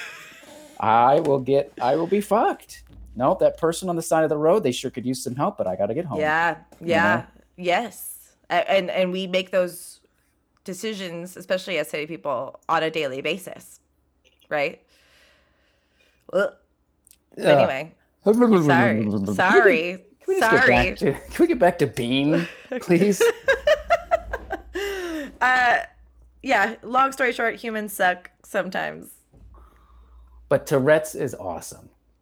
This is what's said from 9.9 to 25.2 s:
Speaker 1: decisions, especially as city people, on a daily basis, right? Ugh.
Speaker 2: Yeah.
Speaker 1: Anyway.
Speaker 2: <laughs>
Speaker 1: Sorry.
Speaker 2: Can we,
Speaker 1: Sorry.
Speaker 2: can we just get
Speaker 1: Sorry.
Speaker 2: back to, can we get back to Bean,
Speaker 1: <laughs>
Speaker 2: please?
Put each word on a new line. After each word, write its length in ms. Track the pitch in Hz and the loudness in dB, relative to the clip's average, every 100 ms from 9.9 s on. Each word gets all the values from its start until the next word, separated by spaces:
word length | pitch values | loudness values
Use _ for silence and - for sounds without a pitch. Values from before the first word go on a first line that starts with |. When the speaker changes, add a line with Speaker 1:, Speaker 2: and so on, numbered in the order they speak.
| - _ _ _ _ _ _ - | -20 _ _ _ _ _ _ -14
Speaker 1:
decisions, 720 | 180 220 208 190 170 180 - | -10 -8 -8 -8 -10 -12 -14
especially 400 | 180 185 185 165 | -4 -4 -2 -4
as 100 | 147 | -4
city 180 | 156 151 | -6 -8
people, 540 | 165 143 123 131 - - | -8 -6 -6 -6 -12 -2
on 160 | 160 | -2
a 80 | 160 | 0
daily 300 | 160 139 131 | -4 -6 -4
basis, 580 | 151 185 - - - - _ _ _ _ _ _ - | -6 -6 -8 -18 -20 -20 _ _ _ _ _ _ -8
right? 320 | 151 143 - _ _ _ _ _ _ _ _ _ _ _ _ _ _ - | -4 -4 -6 _ _ _ _ _ _ _ _ _ _ _ _ _ _ -6
Ugh. 180 | 180 196 - _ _ _ _ _ _ _ - | -2 -2 -6 _ _ _ _ _ _ _ -4
Speaker 2:
Yeah. 80 | 180 | 4
Speaker 1:
Anyway. 460 | 143 147 135 160 _ _ | 4 4 0 -10 _ _
Speaker 2:
<laughs> 160 | _ | _
Speaker 1:
Sorry. 800 | 190 226 240 196 151 170 202 - | 2 4 6 6 6 4 4 2
Speaker 2:
Can 80 | 107 202 196 | 0 -2 -2
we, 80 | 104 | 0
Speaker 1:
Sorry. 560 | 185 226 214 160 170 | 4 6 6 4 -2
Speaker 2:
can 140 | 185 _ _ - | -8 _ _ -4
we 100 | 381 | 0
just 120 | 226 | 4
get 100 | 233 | 4
Speaker 1:
Sorry. 80 | 254 | 4
Speaker 2:
back 260 | - 117 - | 4 2 0
to, 120 | - | -2
can 220 | 135 - - | -4 -6 0
we 80 | 339 | 0
get 120 | 160 | 4
back 180 | 175 175 | 2 2
to 80 | 139 | -4
Bean, 600 | - 120 135 143 170 170 - | -2 -2 0 0 0 -2 -10
Speaker 1:
<laughs> 160 | - 254 | -12 -10
Speaker 2:
please? 420 | - 175 202 196 466 453 - 523 - 605 - 659 698 659 - - - - - 349 403 392 349 320 | 0 2 4 4 2 0 0 0 2 0 2 -2 0 -4 -4 -12 -10 -12 -10 -8 -6 -6 -8 -10